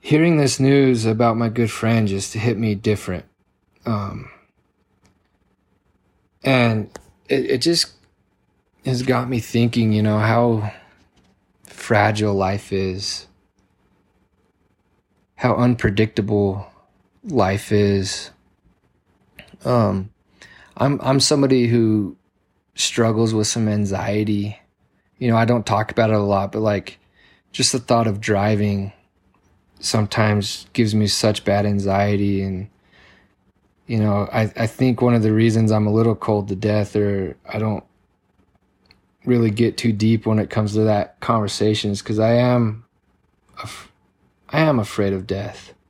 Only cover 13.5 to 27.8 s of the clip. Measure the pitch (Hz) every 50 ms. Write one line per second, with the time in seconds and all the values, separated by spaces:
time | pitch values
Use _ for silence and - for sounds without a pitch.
13.5 | _ _ _ _ _ _ _ _ _ _ _ _ _ _ _ _ _ _ _ _
14.5 | _ _ _ _ _ _ _ _ _ _ _ _ _ _ _ _ _ - - 123
15.5 | 104 - 123 123 123 117 - 110 98 104 110 107 - - 101 101 107 101 101 98
16.5 | 95 98 98 - _ _ _ _ _ _ _ _ _ _ - 220 156 120 98 92
17.5 | 98 104 - - 110 104 104 101 101 98 95 95 - - - - _ _ _ _
18.5 | _ _ _ _ _ _ _ _ _ _ _ _ _ _ _ _ _ - - -
19.5 | - _ - 127 123 120 110 101 98 98 95 107 _ _ _ _ _ _ - -
20.5 | - - - - _ - - 139 143 - - 131 135 139 131 - 156 143 139 131
21.5 | 135 127 120 117 120 117 113 110 107 107 101 87 - _ _ _ _ _ _ _
22.5 | _ _ _ _ _ - - - - - 113 113 110 110 113 113 110 107 107 -
23.5 | - 120 110 107 104 104 104 95 98 95 - 101 104 107 107 104 104 101 101 104
24.5 | 104 - _ _ _ _ _ _ _ _ _ _ _ _ 127 120 117 113 117 113
25.5 | 120 117 104 - 101 104 110 - - - 113 110 110 104 101 101 101 98 98 98
26.5 | - 107 110 107 104 98 - - - _ _ _ _ _ _ _ _ _ _ _
27.5 | - - 127 - - 127